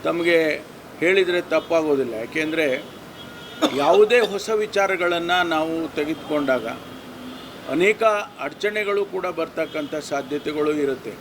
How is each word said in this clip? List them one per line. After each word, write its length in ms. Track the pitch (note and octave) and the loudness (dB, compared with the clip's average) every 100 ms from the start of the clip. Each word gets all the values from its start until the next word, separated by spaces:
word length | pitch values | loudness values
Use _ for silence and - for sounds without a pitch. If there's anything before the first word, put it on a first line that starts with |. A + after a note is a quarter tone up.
ತಮಗೆ 600 | - E3+ E3+ E3+ D#3+ D3 - - - - | -2 0 4 4 4 -2 -6 -18 -18 -2
ಹೇಳಿದರೆ 420 | E3 G3 F3 F3 | 4 4 4 0
ತಪ್ಪಾಗೋದಿಲ್ಲ, 720 | E3+ D#3+ D3+ E3 D#3 C#3 A#2+ | 2 0 2 0 4 2 0
ಯಾಕೆಂದರೆ 720 | A2 A#2 D#3+ D#3 D#3+ D3+ C3 - - - - - - - - - B2+ | -4 -6 -4 -2 0 2 0 -4 -16 -18 -16 -16 -16 -16 -2 0 2
ಯಾವುದೇ 440 | C#3+ F#3+ G#3+ A#3+ | 4 8 8 6
ಹೊಸ 300 | G#3 G3 - | 4 0 -2
ವಿಚಾರಗಳನ್ನು 1000 | A3 G#3+ G3+ G3 F#3 F3 E3+ E3+ F3+ E3+ | 0 0 2 2 2 2 0 2 2 2
ನಾವು 480 | D#3+ D#3+ E3 D#3+ - | 0 0 -2 -4 -2
ತೆಗೆದುಕೊಂಡಾಗ 720 | D3 D#3 - D3+ C#3 B2+ A2 - - - - - - - - - - | -4 -4 -2 0 2 0 0 -8 -12 -16 -16 -14 -14 -14 -14 -14 -4
ಅನೇಕ 340 | C#3 F#3+ G#3+ A3 G#3 G3+ - | 2 4 4 2 2 -4 -8
ಅಡಚಣೆಗಳು 680 | C#3 - G3+ G#3 G3+ G3+ G3 | -10 -4 -4 -2 -2 -2 -2
ಕೂಡ 200 | F#3 F3+ | -4 -4
ಬರ್ತಕ್ಕಂಥ 720 | E3 D#3+ - D#3+ D#3+ C#3+ D#3 | -4 -6 -4 -4 -4 -6 -6
ಸಾಧ್ಯತೆಗಳು 760 | D3 C#3+ C3+ D3 D3 D3+ D3+ | -4 -6 -4 -6 -4 -2 0
ಇರುತ್ತೆ. 400 | D3+ C#3 C3 A#2 G2 | 2 0 -2 -8 -12